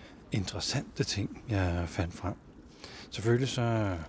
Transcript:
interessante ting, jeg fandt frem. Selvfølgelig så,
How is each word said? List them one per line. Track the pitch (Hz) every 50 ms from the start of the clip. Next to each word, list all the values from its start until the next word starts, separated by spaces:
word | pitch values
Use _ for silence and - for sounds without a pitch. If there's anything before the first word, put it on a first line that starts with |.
| - - - - - - -
interessante | 113 92 - - 87 - - - 226 - - - - 139
ting, | - - 101 98 - - - - -
jeg | 107 98 92 87 85 87 87 85
fandt | - - 90 85 90
frem. | - - 95 101 - - - - - - - - - - - - - - -
Selvfølgelig | - - 98 113 117 120 135 123
så, | - 127 120 117 117 110 107 98 92 85 80